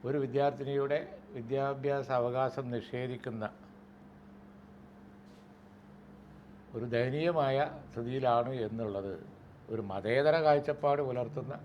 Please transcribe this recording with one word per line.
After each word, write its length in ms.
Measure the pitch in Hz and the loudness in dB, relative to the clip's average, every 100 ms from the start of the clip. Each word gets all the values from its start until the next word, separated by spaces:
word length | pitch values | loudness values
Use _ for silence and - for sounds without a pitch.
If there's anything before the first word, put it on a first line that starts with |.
ഒരു 140 | 123 147 | 0 -2
വിദ്യാർത്ഥിനിയുടെ 1000 | 135 131 143 139 139 139 139 147 - - - | 0 2 2 0 -2 0 2 0 -2 -14 -14
വിദ്യാഭ്യാസ 800 | 127 117 135 139 135 139 139 127 | -12 -4 0 0 0 0 0 0
അവകാശം 600 | 127 120 123 131 - 127 | 2 2 2 0 -2 -4
നിഷേധിക്കുന്ന 800 | 120 113 123 123 127 - 113 104 - - - - - - - - - - - - - - - - - - - - - - - - - - - - - - - - | -6 -4 -6 -6 -6 -6 -6 -8 -8 -20 -20 -20 -20 -20 -20 -20 -20 -20 -20 -20 -20 -20 -20 -20 -20 -20 -20 -20 -20 -20 -20 -20 -20 -20 -20 -20 -20 -20 -20 -12
ഒരു 100 | 113 | -10
ദയനീയമായ 880 | 120 117 127 143 165 165 139 135 151 - - | -2 0 0 2 2 4 4 2 0 -4 -10
സ്ഥിതിയിലാണ് 600 | - 120 131 127 117 120 | -8 -4 0 4 4 2
എന്നുള്ളത് 720 | 131 107 113 110 98 98 90 - - - - - | -2 -4 -2 -4 -2 -4 -8 -12 -18 -20 -20 -8
ഒരു 140 | 110 | -6
മതേതര 600 | 101 95 98 123 147 165 | -4 -4 2 4 6 6
കാഴ്ചപ്പാട് 600 | 156 147 147 147 143 143 | 6 6 4 0 2 2
പുലർത്തുന്ന 560 | 135 123 120 147 - - | 0 -2 -4 -4 -8 -10